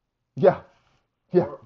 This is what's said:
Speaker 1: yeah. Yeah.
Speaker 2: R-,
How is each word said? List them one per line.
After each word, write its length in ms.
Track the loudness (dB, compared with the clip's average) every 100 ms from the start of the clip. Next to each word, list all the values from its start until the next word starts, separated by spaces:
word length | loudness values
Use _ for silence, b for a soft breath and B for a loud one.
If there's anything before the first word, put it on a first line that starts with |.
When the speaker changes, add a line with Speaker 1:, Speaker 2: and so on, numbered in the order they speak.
| _ _ _ 0
Speaker 1:
yeah. 240 | 0 0 -16 _ _ _ _ _ _
Yeah. 140 | -2 -2
Speaker 2:
R-, 120 | -10